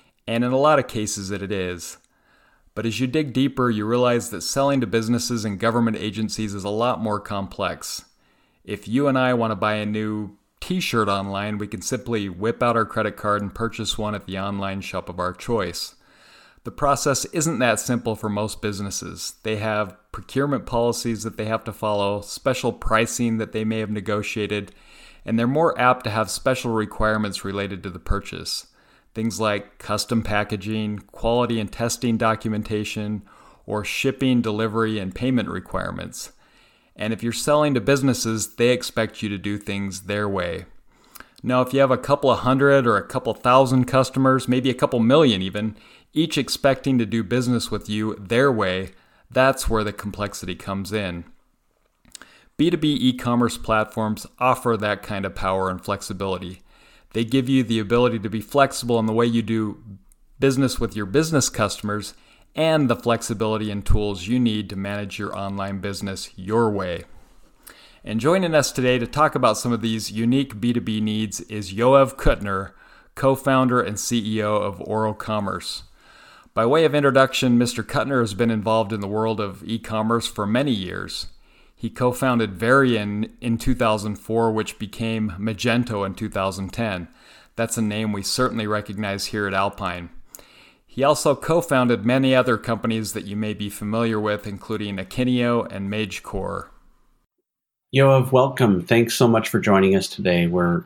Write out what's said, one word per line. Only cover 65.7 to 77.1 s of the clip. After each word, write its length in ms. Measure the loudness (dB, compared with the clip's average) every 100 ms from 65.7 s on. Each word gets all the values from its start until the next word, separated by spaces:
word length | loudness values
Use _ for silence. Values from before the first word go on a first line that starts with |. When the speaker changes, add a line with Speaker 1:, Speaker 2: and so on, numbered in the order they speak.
| -4
Speaker 1:
business 500 | -6 -6 -6 -8 -10 -12
your 340 | -2 2 2
way. 340 | 2 -2 -6 -10 -20 -20 -20 -20 _ -20 -20 -20 -18
And 160 | -6 -2
joining 360 | 2 2 2
us 180 | 2 2
today 260 | 0 2 2
to 80 | 0
talk 280 | 2 2
about 240 | 4 2 2
some 140 | 0
of 100 | 0
these 280 | 0 -2 -4
unique 480 | -2 2 2 0 -2
B 140 | -2
two 80 | 0
B 200 | -2 -2
needs 400 | 0 0 -2 -6
is 320 | -10 -10 -6
Yoav 420 | 0 6 6 6 2
Kutner, 560 | 0 0 0 -4 -6 -12 -20 -20 _
co-founder 680 | -2 0 2 2 2 4 2
and 180 | 0 -2
C 380 | -2 -2 0 0
E 60 |
O 140 | 0 0
of 240 | -2 -6
Oro 300 | -4 -2 0
Commerce. 720 | -2 -4 -4 -2 -6 -8 -12 -14 -20 _ -20 -20 -20 -8
By 100 | 0 4
way 180 | 6
of 100 | 4
introduction, 600 | 4 4